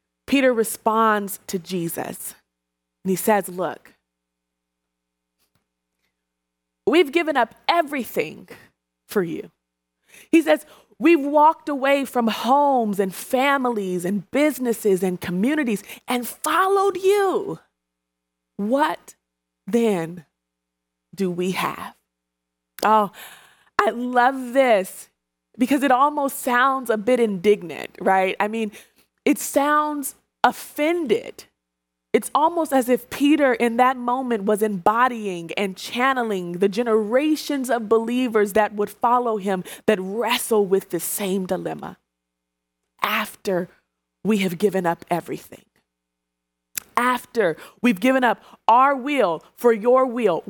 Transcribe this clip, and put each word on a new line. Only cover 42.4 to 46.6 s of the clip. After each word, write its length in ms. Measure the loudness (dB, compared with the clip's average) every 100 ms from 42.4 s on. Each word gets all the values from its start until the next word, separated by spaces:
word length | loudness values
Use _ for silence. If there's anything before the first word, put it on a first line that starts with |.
| _ _ _ _ _ _
After 680 | -4 -4 -6 -8 -4 -4 -4 _ _ _ _ _
we 140 | -2 0
have 180 | -2 -2
given 280 | -2 0
up 200 | -2 -4 -4
everything, 560 | -6 -6 -12 -14 -20 _ _ _ _ _ _ _ _ _ _